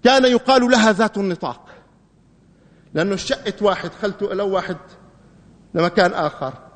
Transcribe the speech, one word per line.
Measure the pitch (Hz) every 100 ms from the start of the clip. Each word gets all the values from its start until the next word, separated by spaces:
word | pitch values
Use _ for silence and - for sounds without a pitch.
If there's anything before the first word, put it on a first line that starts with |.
كان | 247 269
يقال | 254 240 247 262 247
لها: | 247 220
"ذات | 190 214 202
النطاق"، | 196 170 147 123 - - _ _ _ _ _ _ _ _ _ _ _
لأنه | 147 190 190
شقت | - 262 214 -
واحد | 208 180 165 -
خلته | 208 196 202
لو | 190 202
واحد | 190 170 170 - - - _ - _ - _ _
لمكان | - 170 175 175
آخر | - 151 - 135 - -